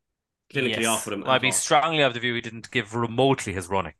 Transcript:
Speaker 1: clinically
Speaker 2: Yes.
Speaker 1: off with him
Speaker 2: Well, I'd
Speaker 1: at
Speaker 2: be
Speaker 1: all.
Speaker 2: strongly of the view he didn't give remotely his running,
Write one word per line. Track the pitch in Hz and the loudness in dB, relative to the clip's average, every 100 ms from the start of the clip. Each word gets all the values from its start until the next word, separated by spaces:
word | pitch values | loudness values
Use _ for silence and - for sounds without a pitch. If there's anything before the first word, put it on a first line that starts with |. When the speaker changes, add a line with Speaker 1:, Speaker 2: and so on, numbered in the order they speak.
| _ _ _ _ _ | _ _ _ _ _
Speaker 1:
clinically | 143 127 107 | -4 -2 0
Speaker 2:
Yes. | 113 | 0
Speaker 1:
off | 110 - | 0 -2
with | |
him | 101 | -4
Speaker 2:
Well, | 127 | 2
I'd | 127 | 2
Speaker 1:
at | |
Speaker 2:
be | 131 | 2
Speaker 1:
all. | |
Speaker 2:
strongly | - - 156 156 156 | 0 2 2 4 2
of | 139 | 2
the | 120 | 0
view | 123 | -4
he | 117 | -4
didn't | 117 113 104 | -6 -10 -6
give | 127 110 | -4 -2
remotely | 113 117 113 135 131 - | -2 0 2 4 2 -2
his | 92 87 | -6 -2
running, | 95 82 - | -2 -4 -6